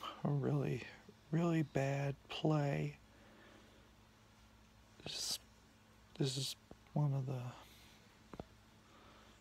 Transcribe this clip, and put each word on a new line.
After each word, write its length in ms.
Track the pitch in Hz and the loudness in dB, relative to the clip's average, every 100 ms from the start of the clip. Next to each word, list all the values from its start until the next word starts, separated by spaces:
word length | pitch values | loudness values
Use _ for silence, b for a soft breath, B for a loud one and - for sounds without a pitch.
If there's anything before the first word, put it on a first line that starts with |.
| B B | B B
a 60 | - | 0
really, 540 | 143 127 147 135 131 B B - - - | 2 2 2 2 -2 B B -20 -20 -2
really 300 | 165 170 165 | 2 4 4
bad 540 | 147 143 135 139 143 139 - | 2 2 2 2 -2 -4 -10
play. 680 | - 160 151 143 151 151 - - b b b b b b b b - - - - - - - - - - - | 0 4 4 4 2 -2 -6 -18 b b b b b b b b -20 -20 -20 -20 -20 -20 -20 -20 -20 -20 -16
This, 360 | - - - - - - - - - - - - | -10 -6 -4 -6 -10 -20 -20 -20 -20 -20 -12 -2
this 180 | 139 131 | 0 0
is 200 | 135 - - - - | -4 -6 -14 -20 -4
one 200 | 151 147 | 0 2
of 140 | 139 131 | 2 -2
the... 140 | 127 123 b b b b b b b - - - - - b b b b b b b | -4 -6 b b b b b b b -16 -14 -14 -20 -20 b b b b b b b